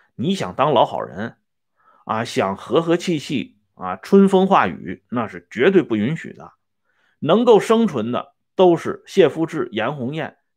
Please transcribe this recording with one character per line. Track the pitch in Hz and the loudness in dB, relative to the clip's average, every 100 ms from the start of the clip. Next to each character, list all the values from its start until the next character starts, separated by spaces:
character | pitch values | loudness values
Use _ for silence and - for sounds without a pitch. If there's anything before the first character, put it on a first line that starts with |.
| _ | _
你 | - 139 | -8 -6
想 | 196 95 | -4 -6
当 | 90 143 | -2 0
老 | 120 147 | 2 2
好 | 64 | -2
人， | 55 78 113 - _ _ _ _ _ _ - | -10 -10 -12 -14 _ _ _ _ _ _ -8
啊， | 110 | -6
想 | 117 - 98 98 | -4 -2 -2 -4
和 | - 127 | -2 -2
和 | 165 170 | 0 -2
气 | 180 156 | -2 -6
气， | - 131 - _ _ | -4 -8 -8 _ _
啊， | _ - 185 | _ -10 -10
春 | - 196 196 | 2 6 6
风 | 190 190 | 4 4
化 | 175 107 | 2 2
雨， | 76 82 92 _ | -4 -12 -14 _
那 | 120 104 | -8 -8
是 | 87 - | -10 -16
绝 | 98 147 | 0 2
对 | 190 | 2
不 | 135 | 0
允 | 110 107 160 | -2 -4 -6
许 | - | -10
的。 | - 82 _ _ _ _ _ _ _ | -18 -20 _ _ _ _ _ _ _
能 | 139 196 | 0 2
够 | 247 208 | 6 4
生 | - 226 226 | 4 2 2
存 | 143 110 | -2 -4
的 | 120 - _ _ | -6 -8 _ _
都 | - 180 165 | 2 4 4
是 | 117 - - | -2 -10 -6
谢 | - 156 | 2 2
富 | 156 | 2
治、 | 160 160 - | -6 -4 -6
严 | 104 110 147 | -4 -6 -4
红 | 123 | -8
艳、 | 156 143 - _ | -8 -10 -12 _